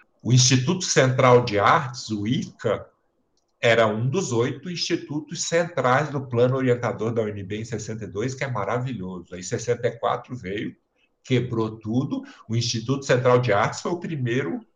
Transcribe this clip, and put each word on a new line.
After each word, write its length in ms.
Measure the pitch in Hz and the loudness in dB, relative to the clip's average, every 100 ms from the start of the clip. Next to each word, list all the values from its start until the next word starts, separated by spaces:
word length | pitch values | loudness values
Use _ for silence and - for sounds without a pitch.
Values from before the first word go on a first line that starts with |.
| _ _ | _ _
o 100 | 110 | 4
Instituto 520 | 127 127 131 131 185 - | 6 6 4 2 -2 2
Central 580 | 156 131 123 127 123 | 4 4 6 8 8
de 140 | 101 101 | 6 2
Artes, 500 | 110 156 131 - - | 4 4 0 -10 -6
o 180 | 107 104 | -4 -2
ica, 600 | 160 - - 113 92 - _ _ _ _ _ _ - | -2 -4 -6 -2 -2 -4 _ _ _ _ _ _ 0
era 280 | 120 113 110 | 4 6 4
um 200 | 107 127 | 2 0
dos 220 | 190 156 | -2 0
oito 380 | 117 127 - 180 | 0 0 -4 -8
institutos 720 | 170 - 165 - 147 - 165 | -6 -4 -4 -4 -8 -8 -8
centrais 680 | - 170 170 - 123 131 151 | -2 0 0 0 2 2 0
do 100 | 143 127 | -6 -4
Plano 280 | 117 127 131 | 2 2 2
Orientador 560 | 131 120 117 95 110 | 0 0 0 -4 -4
da 100 | 113 | -2
U 60 | 107 | -4
N 140 | 101 | -6
B 160 | 92 107 | -8 -8
em 60 | |
sessenta 400 | 113 104 - 113 | -8 -8 -8 -10
e 20 | 101 | -8
dois, 260 | 95 131 | -6 -6
que 120 | 131 | -4
é 40 | 139 | -6
maravilhoso. 840 | 110 98 123 127 107 92 90 85 | -4 -4 -4 -4 -6 -8 -10 -14
Aí, 60 | 90 | -12
em 20 | |
sessenta 460 | 90 113 - 117 117 | -8 -6 -4 -2 -2
e 100 | - | -2
quatro 380 | 117 127 - 127 | -4 -4 -8 -12
veio, 400 | 92 104 - - _ _ _ _ | -8 -8 -8 -12 _ _ _ _
quebrou 480 | - 123 - 113 110 | -2 0 0 -2 -4
tudo. 500 | - 107 120 151 269 - - - | -4 -4 -2 -2 -6 -8 -18 -6
O 60 | |
Instituto 500 | 113 - 117 113 139 | -2 -2 -4 -2 -4
Central 360 | - 127 127 123 | 2 2 4 4
de 120 | 123 | 4
Artes 280 | 101 123 - | 2 2 -2
foi 100 | 208 | -6
o 80 | - | -4
primeiro 640 | 190 151 123 127 339 254 - | -4 -4 -2 -2 -2 -6 -10